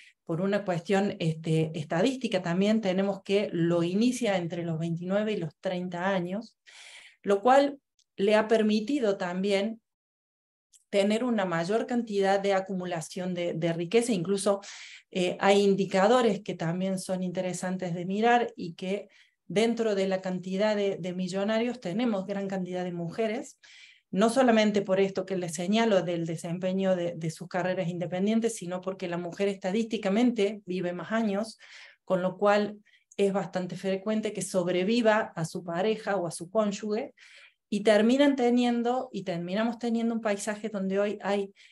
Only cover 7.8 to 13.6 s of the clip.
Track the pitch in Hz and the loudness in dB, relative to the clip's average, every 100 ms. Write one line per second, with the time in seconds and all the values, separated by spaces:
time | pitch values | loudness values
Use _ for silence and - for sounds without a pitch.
7.8 | _ _ _ - 196 208 214 220 214 214 | _ _ _ -2 2 4 4 4 4 2
8.8 | 214 285 220 196 180 185 196 196 208 226 | 0 0 0 0 -2 -2 0 0 0 -6
9.8 | _ _ _ _ _ _ _ _ _ _ | _ _ _ _ _ _ _ _ _ _
10.8 | _ - 202 220 254 220 190 165 170 220 | _ 0 2 2 0 0 0 -2 0 -2
11.8 | 262 240 233 202 190 196 196 190 190 190 | -2 -4 -2 0 2 2 2 0 0 -4
12.8 | 180 170 156 190 185 175 175 160 | -4 -6 -6 -6 -6 -4 -4 -2